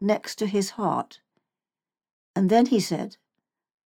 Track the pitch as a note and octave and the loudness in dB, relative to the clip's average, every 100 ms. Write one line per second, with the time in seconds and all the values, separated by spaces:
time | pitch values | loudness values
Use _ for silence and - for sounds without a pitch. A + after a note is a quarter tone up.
0 | G3+ G#3+ - - G#3+ G3+ G3 - F#3+ B2+ | -2 -2 -4 -8 -4 -2 -4 -4 -4 -4
1 | - - _ _ _ _ _ _ _ _ | -6 -14 _ _ _ _ _ _ _ _
2 | _ _ _ F#3 F#3 A3+ B3 A3+ - D#3 | _ _ _ 0 4 4 4 2 0 -4
3 | - - _ _ _ _ _ _ | -8 -14 _ _ _ _ _ _